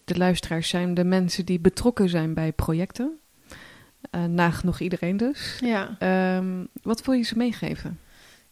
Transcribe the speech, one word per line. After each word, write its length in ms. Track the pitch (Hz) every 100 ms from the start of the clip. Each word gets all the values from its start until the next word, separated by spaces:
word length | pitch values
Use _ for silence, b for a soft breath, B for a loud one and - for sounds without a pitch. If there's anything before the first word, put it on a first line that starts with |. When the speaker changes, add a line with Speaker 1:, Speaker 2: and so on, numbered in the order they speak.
| -
Speaker 1:
de 120 | 175
luisteraars 520 | 180 175 - 165 165
zijn 240 | 175 180
de 100 | 175
mensen 420 | 180 185 180 - 175
die 140 | 175
betrokken 500 | 180 - 240 240 185
zijn 240 | 170 160
bij 180 | 160 160
projecten. 680 | - - 160 190 - 269 311 _ _ B B B B B _ -
Eh, 120 | 175
nagenoeg 560 | 170 175 170 - 180 -
iedereen 380 | 180 175 170 202
dus. 400 | 240 285 - -
Speaker 2:
Ja. 340 | 240 208 - 208
Speaker 1:
Ehm, 680 | 185 185 185 185 185 185 180 -
wat 240 | - 226 -
wil 80 |
je 100 | 254
ze 140 | 226 226
meegeven? 600 | 240 - 156 156 - 170 b b b b b